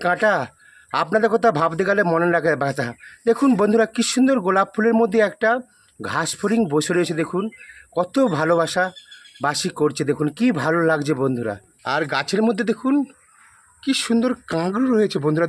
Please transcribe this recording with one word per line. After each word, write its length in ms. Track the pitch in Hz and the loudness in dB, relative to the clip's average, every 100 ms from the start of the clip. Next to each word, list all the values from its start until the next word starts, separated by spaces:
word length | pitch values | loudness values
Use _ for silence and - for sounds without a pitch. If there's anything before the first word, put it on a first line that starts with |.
কাঁটা, 280 | 175 175 214 180 123 _ - - _ | 0 0 2 0 -2 _ -20 -20 _
আপনাদের 360 | 139 160 214 220 | -4 0 0 2
কথা 140 | 220 226 151 | 2 2 2
ভাবতে 240 | 165 165 190 | 0 0 0
গেলে 140 | 202 175 | 2 2
মনে 160 | 165 175 | 2 2
লাগে 160 | 170 156 143 | 2 2 0
ব্যথা। 260 | 139 135 120 120 - - 233 | -2 -2 -6 -8 -18 -6 -2
দেখুন 220 | 226 277 202 | 2 4 4
বন্ধুরা 260 | 208 226 220 | 4 2 2
কি 80 | - - | 0 -2
সুন্দর 240 | - 262 262 180 | 2 2 2 0
গোলাপ 220 | 190 190 | 0 0
ফুলের 200 | - 220 226 | 0 2 2
মধ্যে 180 | 233 220 208 | 2 2 0
একটা 220 | - 220 247 247 _ _ - | 0 0 0 -4 _ _ -16
ঘাস 300 | - 147 165 - | -8 -4 -4 -4
ফড়িং 220 | 202 226 180 | -2 0 0
বসে 200 | 151 151 | 0 0
রয়েছে, 200 | 175 170 160 | 0 0 -2
দেখুন 220 | 156 180 220 - - - - - | -4 -4 -6 -10 -20 -20 -10 -4
কত 180 | 269 269 254 147 | -2 0 0 2
ভালোবাসা 480 | 160 170 160 185 185 - - - - - | 2 2 0 -2 -4 -6 -20 -20 -20 -8
বাসি 240 | 139 143 180 - | -4 -4 -4 0
করছে, 220 | 151 147 139 | -2 0 -4
দেখুন 160 | 131 151 - | -2 -2 0
কি 80 | 247 170 | 0 0
ভালো 160 | 143 170 160 | 0 2 2
লাগছে 220 | 156 143 135 | 0 0 -2
বন্ধুরা। 320 | 135 123 110 98 _ _ 123 | -2 -2 -4 -8 _ _ -4
আর 100 | 143 156 | -4 -2
গাছের 280 | 139 143 190 220 | -2 -2 0 0
মধ্যে 180 | 214 220 | 0 -2
দেখুন 240 | - 262 285 262 - _ _ - _ _ _ | -2 0 0 -2 -8 _ _ -20 _ _ _
কি 100 | - 262 | -4 -2
সুন্দর 260 | - 233 254 247 - | 0 0 0 -2 -6
কাঁকরোল 340 | 165 175 202 262 220 | -4 -2 -2 0 2
রয়েছে 220 | 202 185 | 2 0
বন্ধুরা। 220 | 147 156 | -2 0